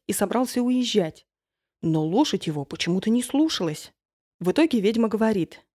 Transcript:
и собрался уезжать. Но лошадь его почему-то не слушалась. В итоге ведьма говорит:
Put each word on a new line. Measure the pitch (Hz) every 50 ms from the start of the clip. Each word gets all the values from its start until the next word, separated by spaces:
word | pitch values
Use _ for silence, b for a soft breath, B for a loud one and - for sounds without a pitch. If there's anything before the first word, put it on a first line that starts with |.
| _
и | - 202
собрался | - 208 190 - 240 254 247 - 254
уезжать. | 240 247 254 254 247 233 - 214 175 156 - - _ _ _ _ _ _ _ _ _ _ _ _
Но | - 165 156 156 156
лошадь | 160 180 240 302 - - 185 -
его | 170 151 147 139
почему-то | - - - - 175 175 190 - 220
не | 226 247
слушалась. | 240 - - 277 311 320 - - 190 160 156 - - - _ _ _ _ _ _ _ _ _ _
В | 175 180
итоге | 185 - 330 320 - 226
ведьма | 185 214 226 226 226 214
говорит: | 220 208 220 220 214 190 156 - - - _ _